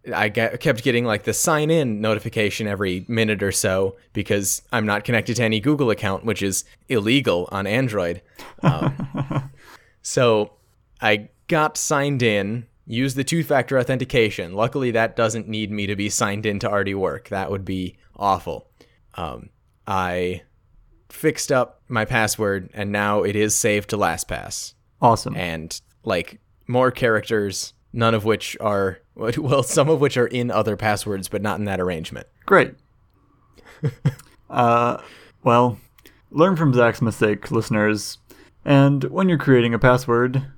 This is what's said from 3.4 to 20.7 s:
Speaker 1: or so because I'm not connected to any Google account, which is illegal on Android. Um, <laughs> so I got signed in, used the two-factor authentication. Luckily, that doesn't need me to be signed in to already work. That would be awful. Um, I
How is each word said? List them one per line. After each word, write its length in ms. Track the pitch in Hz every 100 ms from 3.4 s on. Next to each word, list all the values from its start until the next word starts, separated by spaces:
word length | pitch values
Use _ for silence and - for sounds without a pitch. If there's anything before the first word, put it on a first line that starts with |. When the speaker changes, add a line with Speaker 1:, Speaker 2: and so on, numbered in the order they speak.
Speaker 1:
or 100 | 98
so 440 | - 101 95 98 - _
because 500 | 104 101 101 95 - _
I'm 140 | 120 107
not 180 | 104
connected 320 | - 117 110 117
to 80 |
any 160 | 113 110
Google 300 | 117 147 127
account, 340 | 104 104 95
which 180 | 113 101
is 220 | 98 92 - _ _
illegal 600 | 123 104 139 113 87 90
on 160 | 98 98
Android. 560 | 113 135 104 87 87 _ - - -
Um, 880 | 165 156 170 - 160 156 139 143 - - - -
<laughs> 260 | _ _
so 500 | - - 123 107 104 _ _ _ _ _
I 280 | 110 107 107 _ -
got 280 | 165 151 -
signed 460 | - 156 143 139
in, 440 | 120 104 98 117 113 _ -
used 300 | 117 135 131
the 80 |
two-factor 540 | 135 165 156 139 120 131
authentication. 760 | 123 131 127 127 110 - 85
Luckily, 360 | 95 120 143 127
that 240 | 113 113 113
doesn't 320 | 113 110 101
need 220 | 107 104
me 160 | 104 98
to 100 | 101
be 120 | 101
signed 380 | - 104 101 107
in 120 | 101
to 100 | 110
already 240 | 101 98
work. 340 | 98 92 71 -
That 220 | 98 87
would 140 | 98
be 320 | 92 95 90 - _ -
awful. 520 | 101 92 85 67 _ _ - _ _
Um, 360 | - 85 58 - _ _ _ -
I 560 | 98 92 90 90 87 _ _ _